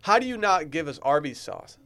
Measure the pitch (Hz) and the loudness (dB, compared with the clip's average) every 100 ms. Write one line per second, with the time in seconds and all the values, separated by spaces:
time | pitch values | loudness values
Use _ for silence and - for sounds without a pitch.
0 | 196 233 254 233 208 180 156 160 147 127 | 2 2 2 -2 2 2 0 -4 -4 -2
1 | 139 147 147 117 - - - - | 2 2 0 -8 -12 -12 -14 -20